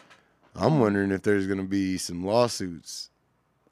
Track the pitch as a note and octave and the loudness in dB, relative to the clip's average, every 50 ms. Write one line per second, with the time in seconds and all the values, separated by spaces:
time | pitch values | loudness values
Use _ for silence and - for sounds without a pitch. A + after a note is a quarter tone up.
0 | - _ - _ _ _ _ _ _ _ _ E2 F#2 B2+ D#3+ C#3+ A2+ G#2 G2+ G2 | -20 _ -20 _ _ _ _ _ _ _ _ 0 2 2 4 4 4 4 4 2
1 | G2 G2 F#2+ F#2+ - G#2+ G#2 G2+ F#2+ F#2+ G2 F#2+ F#2+ F#2+ G2 G2 F#2+ F#2+ F#2 E2+ | 2 0 0 0 2 2 2 2 2 0 -2 -4 -4 -2 -2 -2 0 0 -2 -4
2 | - - F2 F2 F#2 G2 G#2+ A#2+ B2 A#2 - - G2 F2+ E2+ D2 - - - - | -6 -8 -8 -6 -4 0 2 2 2 2 0 -6 -8 -8 -10 -12 -14 -16 -14 -14
3 | - - _ _ _ _ _ _ _ _ _ _ _ _ | -16 -16 _ _ _ _ _ _ _ _ _ _ _ _